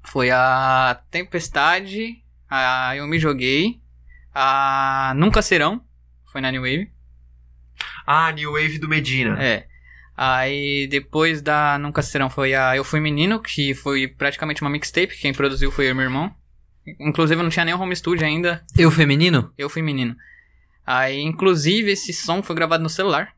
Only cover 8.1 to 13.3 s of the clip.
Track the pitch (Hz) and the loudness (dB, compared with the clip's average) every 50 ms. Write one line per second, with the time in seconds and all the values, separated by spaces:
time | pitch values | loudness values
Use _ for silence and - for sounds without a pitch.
8.1 | 143 156 160 160 156 147 151 151 147 151 156 156 151 156 160 151 156 156 135 123 | 2 2 2 0 -2 -4 -8 -4 -2 0 -2 -2 -2 -4 -4 -2 -2 -2 0 0
9.1 | 131 135 123 110 104 - 110 123 110 101 - - - - - - - - - - | -2 0 0 0 -2 0 0 0 0 -2 -4 -14 -20 -20 -20 -20 -20 -20 -20 -18
10.1 | - - 131 131 131 127 131 135 143 143 143 143 139 143 139 135 139 139 135 - | -6 -2 0 0 2 2 0 -2 -2 -4 -2 -2 -2 -2 -2 -2 -2 -4 -4 -2
11.1 | - 156 160 165 160 151 139 151 151 147 151 147 143 143 143 147 147 - 139 - | 0 2 2 2 2 0 0 0 2 4 4 2 2 0 -2 -2 -2 -2 -4 -2
12.1 | - 143 135 127 - - 135 135 135 135 131 131 127 135 135 - - 156 151 151 | -2 -2 -2 -2 0 -2 0 2 2 2 2 2 2 0 0 0 -2 0 0 0
13.1 | 147 147 160 190 | 0 2 2 2